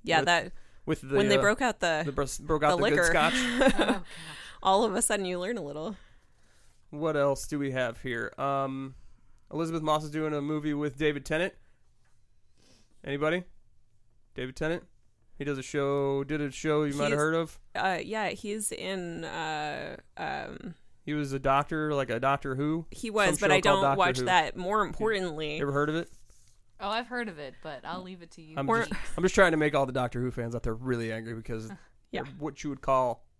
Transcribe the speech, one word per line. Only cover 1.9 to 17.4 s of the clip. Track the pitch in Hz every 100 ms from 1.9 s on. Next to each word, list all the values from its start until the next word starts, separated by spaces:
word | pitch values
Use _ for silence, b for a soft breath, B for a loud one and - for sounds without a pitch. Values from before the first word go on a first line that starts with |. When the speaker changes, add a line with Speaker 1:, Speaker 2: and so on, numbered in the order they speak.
| 156 151
Speaker 2:
the |
bros-, | 135 139 -
broke | 147 156
out | 151 175
Speaker 1:
the |
Speaker 2:
the | 208
good | 143
Speaker 1:
liquor. | 170
Speaker 2:
scotch. | 165 156 254
Speaker 1:
<laughs> |
Speaker 3:
Oh, | 247 240 285 -
gosh. | 226 208 B B B B B B
Speaker 1:
All | 190 196
of | 226 190
a |
sudden | - 208 190
you | 180
learn | 180 240
a |
little. | 143 147 165 196 b b b b b b b b -
Speaker 2:
What | 147 160 147
else | 139 135 -
do | 151
we | 139
have | 131 123 120
here? | 131 117 113 -
Um, | 139 139 135 135 135 131 - - - - -
Elizabeth | - 165 165
Moss | 156 156
is | 156
doing | 151 156
a | 147
movie | 143 151 151
with | 147 147 131
David | 151 143 -
Tennant. | 156 185 - - _ _ _ _ - _ _ _ _ b b b -
Anybody? | - 139 156 180 180 - - - - _ - _ _ -
David | 127 135
Tennant? | 160 170 - - _ _ _ -
He | 143
does | 135
a |
show, | 127 147 139 143 139 139
did | 135 151
a | 143
show | 123 156 151
you | 151
might | 143 143
have |
Speaker 1:
He's | 143
Speaker 2:
heard | 156
of. | 165